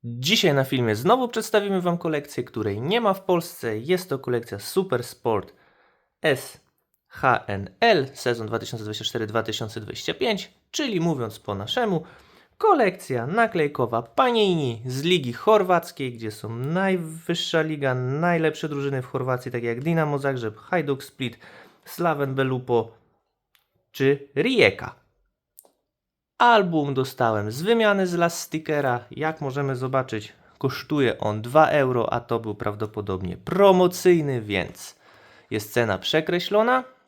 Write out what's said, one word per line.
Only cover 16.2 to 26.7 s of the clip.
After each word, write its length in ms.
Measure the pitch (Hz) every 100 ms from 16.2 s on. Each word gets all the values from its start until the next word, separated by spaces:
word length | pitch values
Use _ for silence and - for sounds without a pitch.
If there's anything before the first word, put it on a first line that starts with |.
| 110
są 240 | - 107 113
najwyższa 1040 | 135 175 190 185 160 160 - 170 - 160
liga, 340 | 156 151 139 127
najlepsze 760 | 127 139 175 170 160 151 160
drużyny 320 | 143 139 135
w 60 | 127
Chorwacji, 440 | 135 127 123 123
takie 160 | 120 117
jak 160 | 117
Dinamo 360 | 147 165 151 143
Zagrzeb, 380 | 139 127 113 104
Hajduk 460 | - 180 143 135
Split, 360 | - _ 123 - - - - _ -
Slaven 500 | - 170 147 139 131
Belupo 560 | 135 127 127 120 113 - _ _ _ _ _ _ _ _ _
czy 380 | - 135 139 - -
Rijeka. 680 | 214 247 113 - - - _ _ _ _ _ - _ _ _ _ _ _ _ _
Album 560 | 240 226 185